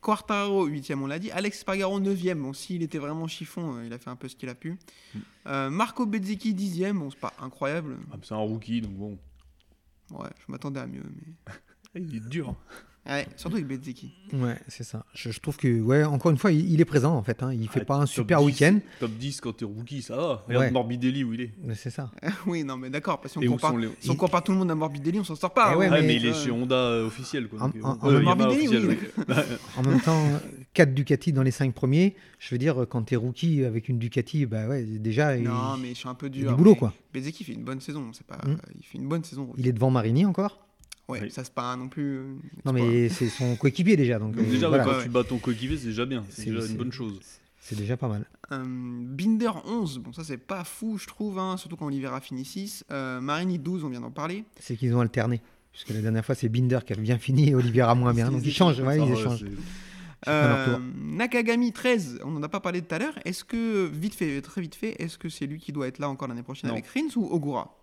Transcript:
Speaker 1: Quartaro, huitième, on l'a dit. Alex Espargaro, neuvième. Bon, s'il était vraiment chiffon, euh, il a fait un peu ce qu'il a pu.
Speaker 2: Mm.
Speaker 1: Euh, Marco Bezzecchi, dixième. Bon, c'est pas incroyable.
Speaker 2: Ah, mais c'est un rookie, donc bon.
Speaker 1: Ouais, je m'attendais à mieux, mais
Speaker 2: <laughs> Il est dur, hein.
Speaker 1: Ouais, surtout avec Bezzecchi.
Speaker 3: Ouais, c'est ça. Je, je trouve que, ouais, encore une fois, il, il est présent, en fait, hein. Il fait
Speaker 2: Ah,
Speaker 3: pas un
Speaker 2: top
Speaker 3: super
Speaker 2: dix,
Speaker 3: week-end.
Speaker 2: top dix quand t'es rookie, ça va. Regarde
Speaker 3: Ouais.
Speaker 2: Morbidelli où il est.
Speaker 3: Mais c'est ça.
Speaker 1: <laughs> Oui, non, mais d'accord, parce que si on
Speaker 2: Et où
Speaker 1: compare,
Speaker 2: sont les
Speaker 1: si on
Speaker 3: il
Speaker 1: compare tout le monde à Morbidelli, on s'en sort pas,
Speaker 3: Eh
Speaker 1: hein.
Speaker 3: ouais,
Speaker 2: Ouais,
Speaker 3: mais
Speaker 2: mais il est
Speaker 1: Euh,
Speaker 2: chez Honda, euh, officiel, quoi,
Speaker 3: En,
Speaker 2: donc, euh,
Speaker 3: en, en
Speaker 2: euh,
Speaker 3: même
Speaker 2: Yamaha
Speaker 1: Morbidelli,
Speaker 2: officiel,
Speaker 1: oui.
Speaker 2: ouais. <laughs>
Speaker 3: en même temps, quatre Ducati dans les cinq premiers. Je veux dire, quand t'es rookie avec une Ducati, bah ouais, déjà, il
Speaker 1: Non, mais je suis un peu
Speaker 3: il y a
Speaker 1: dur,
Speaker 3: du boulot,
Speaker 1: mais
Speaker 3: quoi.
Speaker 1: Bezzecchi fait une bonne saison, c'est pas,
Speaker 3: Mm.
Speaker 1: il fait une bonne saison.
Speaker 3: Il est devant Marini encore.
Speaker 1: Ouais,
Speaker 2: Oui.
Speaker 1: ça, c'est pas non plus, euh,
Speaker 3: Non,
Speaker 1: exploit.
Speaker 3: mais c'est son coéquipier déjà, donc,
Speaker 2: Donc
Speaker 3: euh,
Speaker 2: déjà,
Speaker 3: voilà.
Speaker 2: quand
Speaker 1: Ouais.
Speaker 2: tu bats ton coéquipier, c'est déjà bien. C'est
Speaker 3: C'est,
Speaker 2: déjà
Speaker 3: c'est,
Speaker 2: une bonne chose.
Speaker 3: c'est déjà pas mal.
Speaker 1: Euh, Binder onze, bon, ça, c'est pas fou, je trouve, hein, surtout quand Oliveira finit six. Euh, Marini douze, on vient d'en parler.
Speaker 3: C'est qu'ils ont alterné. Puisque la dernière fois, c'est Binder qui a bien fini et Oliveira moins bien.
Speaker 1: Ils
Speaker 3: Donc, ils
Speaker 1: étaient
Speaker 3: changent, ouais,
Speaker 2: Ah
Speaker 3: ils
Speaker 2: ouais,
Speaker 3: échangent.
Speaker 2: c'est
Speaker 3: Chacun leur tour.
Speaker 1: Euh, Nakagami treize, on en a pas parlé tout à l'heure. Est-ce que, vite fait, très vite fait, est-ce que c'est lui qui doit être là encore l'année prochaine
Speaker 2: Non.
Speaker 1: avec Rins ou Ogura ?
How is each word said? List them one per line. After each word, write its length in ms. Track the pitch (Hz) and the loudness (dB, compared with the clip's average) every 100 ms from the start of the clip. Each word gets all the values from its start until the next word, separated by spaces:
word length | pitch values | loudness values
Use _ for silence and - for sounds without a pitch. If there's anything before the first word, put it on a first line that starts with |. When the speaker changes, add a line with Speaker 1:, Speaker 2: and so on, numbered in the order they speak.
Speaker 1:
Quartaro, 640 | - 214 - 208 202 196 165 | 0 -2 0 -2 2 2 0
huitième, 340 | 143 139 139 | -2 -4 -4
on 40 | 135 | -4
l'a 140 | 151 | -6
dit. 100 | 208 | -6
Alex 280 | 175 202 208 | -4 -4 -6
Espargaro, 420 | - 196 190 196 | -6 -2 0 0
neuvième. 420 | 196 196 180 170 | 0 0 0 -2
Bon, 100 | 131 | -4
s'il 300 | 139 - 180 | -8 -8 -4
était 160 | 165 156 | -4 -4
vraiment 300 | 143 156 160 | -6 -4 -6
chiffon, 480 | - 156 - 165 120 | -8 -10 -8 -6 -6
euh, 100 | 117 | -10
il 60 | |
a 60 | 120 | -12
fait 120 | 131 | -12
un 60 | 123 | -12
peu 100 | 127 | -14
ce 60 | |
qu'il 140 | - 127 | -12 -12
a 60 | 123 | -10
pu. 160 | 160 | -10
Speaker 2:
Mm. 460 | 180 - - - 107 - _ - | -12 -14 -20 -16 -14 -14 _ -8
Speaker 1:
Euh, 240 | 139 135 | -4 -2
Marco 360 | 160 226 - 240 | -2 -2 -2 -2
Bezzecchi, 480 | 214 190 208 220 | -2 -4 -4 -2
dixième. 440 | 190 202 170 185 202 | -2 -4 -2 -2 -2
Bon, 120 | 143 | -6
c'est 100 | - | -8
pas 120 | 127 - | -10 -10
incroyable. 560 | 131 - 139 156 151 127 - | -16 -6 -4 -4 -6 -12 -14
Speaker 2:
Ah, 40 | 101 | -16
mais 60 | - | -10
c'est 80 | |
un 40 | 107 | -4
rookie, 420 | 107 110 104 117 | -4 -4 -4 -4
donc 120 | 107 | -4
bon. 240 | 98 104 98 - - _ _ _ _ _ _ _ | -8 -10 -12 -16 -20 _ _ _ _ _ _ _
Speaker 1:
Ouais, 180 | - - - - | -14 -14 -16 -14
je 40 | |
m'attendais 280 | 135 139 139 | -10 -8 -8
à 60 | 127 | -10
mieux, 160 | 131 - - 165 165 - - _ _ _ | -12 -14 -16 -18 -20 -20 -20 _ _ _
mais 60 | - | -12
Speaker 2:
<laughs> 0 | |
Il 160 | 170 113 | -8 -8
est 120 | 110 | -8
dur, 200 | 151 131 | -8 -8
hein. 60 | 127 - - - _ | -10 -14 -20 -20 _
Speaker 1:
Ouais, 220 | - 139 - | -8 -6 -6
surtout 220 | - 170 202 | -10 -6 -4
avec 100 | 143 | -4
Bezzecchi. 460 | 131 139 123 127 - - | -8 -10 -14 -16 -18 -8
Speaker 3:
Ouais, 240 | 139 123 120 - | -2 -2 -4 -10
c'est 160 | - | -14
ça. 200 | 120 113 - | -12 -12 -12
Je, 200 | - 120 | -12 -10
je 80 | 110 | -8
trouve 160 | - 147 | -6 0
que, 240 | 135 117 | 2 4
ouais, 240 | 110 139 | 4 4
encore 260 | 151 139 175 | 4 2 4
une 60 | 147 | 4
fois, 140 | 214 | 4
il, 180 | 156 180 | 4 4
il 80 | 160 | 4
est 40 | |
présent, 320 | 165 147 131 165 | 6 4 4 2
en 60 | |
fait, 180 | 107 113 | 0 -2
hein. 100 | 123 | -2
Il 160 | 123 110 | -2 -2
fait 120 | 135 | -2
Speaker 2:
Ah, 20 | |
Speaker 3:
pas 120 | 120 143 | 0 2
un 60 | |
Speaker 2:
top 60 | 143 | 2
Speaker 3:
super 280 | - 110 165 | 0 2 6
Speaker 2:
dix, 60 | 147 | 6
Speaker 3:
week-end. 320 | - 143 202 - - | 6 6 6 2 -6
Speaker 2:
top 100 | 120 110 | -6 -4
dix 220 | 135 135 | -8 -8
quand 120 | 120 | -8
t'es 100 | 107 | -6
rookie, 380 | 110 107 120 143 | -8 -8 -10 -10
ça 120 | 117 | -6
va. 300 | 123 165 117 - | -4 -2 -2 0
Regarde 200 | 120 127 | 4 4
Speaker 3:
Ouais. 40 | |
Speaker 2:
Morbidelli 540 | 127 117 123 127 135 | 4 0 2 0 2
où 80 | 127 | -2
il 60 | 113 | -4
est. 120 | 123 110 | -6 -8
Speaker 3:
Mais 100 | 143 | -8
c'est 160 | 107 127 | -8 -8
ça. 220 | - 131 - | -8 -10 -8
Speaker 1:
<laughs> 240 | 156 196 185 | -6 -4 -2
Oui, 160 | 170 | -2
non, 140 | 143 131 | -4 -6
mais 140 | 131 | -6
d'accord, 300 | 143 156 151 | -6 -4 -4
parce 140 | 139 | -4
que 60 | - | -2
si 0 | |
on 20 | |
Speaker 2:
Et 60 | 127 | 2
où 40 | |
Speaker 1:
compare, 180 | 120 156 | 2 2
Speaker 2:
sont 40 | 120 | 0
les 100 | 110 - | -2 -4
Speaker 1:
si 100 | 131 | -2
on 40 | |
Speaker 3:
il 40 | 135 | 2
Speaker 1:
compare 280 | 180 175 | 4 2
tout 80 | 170 | 2
le 60 | 190 | 2
monde 120 | 185 | 2
à 60 | 156 | 0
Morbidelli, 420 | 156 143 143 190 | -2 -2 -2 -2
on 60 | |
s'en 100 | 185 | -2
sort 180 | 156 185 | -4 0
pas, 180 | 262 220 | 4 6
Speaker 3:
Eh 40 | |
Speaker 1:
hein. 40 | 165 | 6
Speaker 3:
ouais, 120 | 190 | 6
Speaker 2:
Ouais, 100 | - | 6
Speaker 3:
mais 40 | 156 | 6
Speaker 2:
mais 80 | |
il 120 | 120 117 | 4 2
est 40 | |
Speaker 1:
Euh, 140 | 113 | 2
Speaker 2:
chez 80 | - | 0
Honda, 240 | 120 127 127 | 0 2 2
euh, 300 | 123 117 113 | 4 2 0
officiel, 400 | 110 127 147 113 | -4 -8 -6 -6
quoi, 120 | 110 | -4
Speaker 3:
En, 60 | 127 | -4
Speaker 2:
donc, 60 | 107 | -2
euh, 40 | |
Speaker 3:
en, 160 | 127 120 | -4 0
en 80 | 120 | 6
Speaker 2:
euh, 40 | |
Speaker 3:
même 100 | 143 | 6
Speaker 2:
Yamaha 140 | 143 185 | 8 6
Speaker 1:
Morbidelli, 320 | - 277 302 | 4 4 4
Speaker 2:
officiel, 300 | 214 101 - 208 - | 4 4 2 -2 -6
Speaker 1:
oui. 60 | 151 | 0
Speaker 2:
ouais. 100 | 131 131 120 | 0 0 -4
<laughs> 180 | - - | -8 -2
Speaker 3:
en 40 | |
même 180 | 131 135 | 4 4
temps, 240 | 190 160 151 147 - - 131 | 4 4 4 2 -4 -16 -6
quatre 220 | - 156 | 6 6
Ducati 380 | 131 135 139 - | 6 2 2 4
dans 100 | 135 | 4
les 80 | 131 | 2
cinq 240 | 120 135 | 2 0
premiers. 400 | 120 131 147 190 190 - - | 2 2 6 4 2 -20 -18
Je 160 | - | -6
veux 40 | 123 | 0
dire, 280 | 139 127 120 | 0 2 0
quand 140 | 120 | -2
t'es 140 | 110 123 | 0 0
rookie 480 | 120 120 165 151 | 0 -2 2 2
avec 240 | 127 110 110 | 2 -2 -2
une 100 | 123 | -2
Ducati, 480 | 117 127 117 156 131 | 0 -2 -2 -2 0
bah 220 | 110 110 | -2 -2
ouais, 160 | 139 | -2
déjà, 520 | 110 110 110 110 151 127 | -4 -4 -2 2 2 2
il 60 | |
Speaker 1:
Non, 340 | 117 117 131 135 | 0 0 -2 -4
mais 120 | 127 | -6
je 60 | |
suis 140 | 123 127 | -8 -10
un 60 | |
peu 140 | 127 139 | -8 -8
Speaker 3:
il 80 | 131 | -4
y 20 | |
a 40 | |
Speaker 1:
dur, 80 | 139 | 0
Speaker 3:
du 40 | 127 | 8
boulot, 140 | 180 | 10
Speaker 1:
mais 40 | 196 | 10
Speaker 3:
quoi. 160 | 120 - _ | 6 -2 _
Speaker 1:
Bezzecchi 300 | 131 135 160 | -8 -8 -10
fait 100 | - | -12
une 100 | 110 | -10
bonne 160 | 117 135 | -8 -10
saison, 300 | 135 151 120 | -8 -10 -10
c'est 120 | 113 - | -14 -18
pas, 100 | - 135 | -8 -4
Speaker 3:
Mm. 120 | 156 - - | -4 -6 -20
Speaker 1:
il 60 | - | -16
fait 120 | - | -10
une 100 | 135 | -4
bonne 160 | 165 | -4
saison. 280 | 160 - 131 127 | -4 -10 -10 -2
Speaker 3:
Il 80 | 127 | 0
est 60 | |
devant 180 | 117 131 | 2 2
Marini 340 | 127 110 123 | 2 2 4
encore. 440 | 202 175 101 - _ _ - - - | 4 2 -2 -4 _ _ -20 -20 -12
Speaker 1:
Ouais, 120 | 127 | -10
Speaker 2:
Oui. 60 | 104 | -8
Speaker 1:
ça, 100 | - | -10
c'est 100 | 127 | -10
pas 240 | - 123 127 | -8 -6 -6
non 120 | 127 | -8
plus, 300 | 151 143 135 | -6 -4 -6
euh, 40 | 135 135 - - | -8 -14 -16 -8
Speaker 3:
Non, 100 | 139 | 0
Speaker 1:
exploit. 0 | 127 120 | 2 4
Speaker 3:
mais 160 | 120 117 | 4 2
c'est 200 | 92 120 | 2 -2
son 280 | - 123 120 | 0 -2 2
coéquipier 400 | 143 - 180 190 | 2 2 4 6
déjà, 240 | 127 113 | 6 2
donc, 160 | 107 117 | -2 0
Speaker 2:
Donc 100 | - | 2
Speaker 3:
euh, 40 | |
Speaker 2:
déjà, 180 | 127 165 | 4 4
Speaker 3:
voilà. 160 | - | 4
Speaker 2:
quand 80 | 139 | 4
Speaker 1:
Ouais. 100 | 135 | 2
Speaker 2:
tu 60 | 123 | 2
bats 160 | 123 | 2
ton 120 | 123 127 | 2 -2
coéquipier, 380 | 127 110 127 151 | -2 -2 -2 -4
c'est 120 | 120 | -4
déjà 180 | 107 123 | -4 -2
bien. 180 | 131 101 | -4 -6
C'est 120 | - | -8
Speaker 3:
C'est, 80 | 107 | -4
Speaker 2:
déjà 120 | 113 | -4
Speaker 3:
c'est, 80 | 110 | -4
Speaker 2:
une 60 | 110 | -4
bonne 140 | 120 | -6
chose. 260 | 120 117 98 - - _ _ | -6 -10 -10 -16 -20 _ _
Speaker 3:
c'est 160 | - 104 | -10 -6
déjà 200 | 101 123 | -4 -2
pas 100 | 127 | -2
mal. 160 | 104 110 _ - | -4 -6 _ -12
Speaker 1:
Euh, 100 | 139 | -8
Binder 840 | 127 127 123 120 120 135 190 220 233 196 - | -6 -8 -8 -8 -8 -2 2 2 2 -2 -6
onze, 320 | 233 185 131 | -4 -4 -6
bon, 140 | 120 | -12
ça, 100 | 120 | -12
c'est 160 | 156 127 | -10 -10
pas 240 | _ 190 | _ -10
fou, 360 | 170 - 220 208 | -8 -8 -6 -6
je 100 | - | -10
trouve, 320 | - 214 190 | -8 -6 -4
hein, 160 | 190 185 | -4 -4
surtout 200 | 160 165 | -8 -8
quand 100 | 151 | -6
Oliveira 340 | 139 131 127 | -4 -4 -8
finit 240 | - 131 | -8 -10
six. 400 | 135 - 196 - - | -8 -8 -10 -12 -10
Euh, 280 | 139 131 127 | -8 -6 -6
Marini 380 | 135 151 180 175 | -4 -2 -2 -2
douze, 240 | 143 180 | -4 -4
on 40 | 151 | -4
vient 120 | 123 | -8
d'en 120 | 120 | -10
parler. 320 | 131 156 190 220 - | -8 -6 -6 -10 -18
Speaker 3:
C'est 160 | - 120 | -10 -2
qu'ils 180 | 127 | 2
ont 60 | 120 | 2
alterné. 420 | 117 - 113 120 - _ _ | 2 2 0 -2 -6 _ _
Puisque 180 | - - | -20 -8
la 100 | 107 | -4
dernière 220 | 110 113 | 0 0
fois, 120 | 110 135 | 0 -2
c'est 120 | 117 | 0
Binder 300 | 113 127 123 - | 2 2 2 0
qui 60 | |
a 40 | 107 | -4
bien 220 | 110 120 | 0 0
fini 300 | - 135 147 | 2 6 6
et 60 | 131 | 6
Oliveira 380 | 123 117 120 123 | 4 6 6 6
moins 180 | 123 | 6
bien. 140 | 117 117 | 4 2
Speaker 1:
Ils 40 | |
Speaker 3:
Donc, 60 | 147 | 2
ils 60 | 147 | 0
Speaker 1:
étaient 80 | 143 | 6
Speaker 3:
changent, 240 | 180 131 | 6 6
ouais, 60 | 131 | 2
Speaker 2:
Ah 80 | 151 | 4
Speaker 3:
ils 60 | 143 | 4
Speaker 2:
ouais, 60 | 123 | 2
Speaker 3:
échangent. 200 | 110 117 | 0 -2
Speaker 2:
c'est 840 | 104 104 - - - - - 147 - | -6 -10 -10 -12 -16 -18 -18 -10 0
Speaker 3:
Chacun 180 | 147 143 | 4 4
leur 160 | 117 131 | 4 2
tour. 80 | |
Speaker 1:
Euh, 40 | 123 127 - 143 151 | 0 -2 -8 -6 -2
Nakagami 560 | 240 240 226 233 240 | 0 0 2 2 2
treize, 480 | 214 254 240 156 120 | 0 2 2 0 -8
on 120 | 139 156 | -6 -4
en 60 | |
a 40 | 147 | -4
pas 120 | 196 | -4
parlé 200 | 185 180 | -2 -4
tout 140 | 165 | -4
à 40 | 165 | -4
l'heure. 180 | 277 302 | -4 -6
Est-ce 180 | - 185 | -8 -8
que, 420 | - 233 226 208 180 | -4 -2 0 0 0
vite 220 | 147 196 | -2 -6
fait, 260 | - 165 139 | -2 -2 -2
très 200 | - - | -6 -8
vite 160 | 165 - | -8 -6
fait, 180 | 220 - | -8 -6
est-ce 160 | 165 - | -10 -8
que 100 | 165 | -12
c'est 180 | - 139 | -8 -8
lui 120 | 156 | -8
qui 140 | - | -8
doit 160 | 147 131 | -4 -4
être 100 | 127 | -4
là 100 | 143 | -6
encore 200 | 135 135 | -4 -8
l'année 160 | 120 | -8
prochaine 240 | 120 139 123 | -10 -8 -4
Speaker 2:
Non. 60 | |
Speaker 1:
avec 120 | 113 - | -6 -4
Rins 220 | 254 302 240 | -4 -2 -2
ou 100 | 190 | 0
Ogura ? 480 | 175 143 127 - _ | 0 0 -4 -6 _